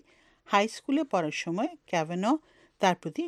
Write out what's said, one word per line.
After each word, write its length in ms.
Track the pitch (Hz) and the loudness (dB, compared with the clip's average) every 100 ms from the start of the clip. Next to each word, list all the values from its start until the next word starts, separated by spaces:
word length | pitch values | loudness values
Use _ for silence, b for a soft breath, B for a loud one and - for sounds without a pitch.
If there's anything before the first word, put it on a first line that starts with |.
| b b b b - | b b b b 0
হাই 180 | 202 220 | 2 2
স্কুলে 360 | - - 277 | -2 -2 -2
পড়ার 340 | 302 185 151 - | 0 0 0 -4
সময় 340 | 175 180 302 339 - | -4 -2 -2 -6 -4
ক্যাভেন 380 | 170 156 175 208 311 b b b b | -2 -2 -2 0 0 b b b b
তার 140 | 190 175 | 2 2
প্রতি 260 | 165 151 | -4 -6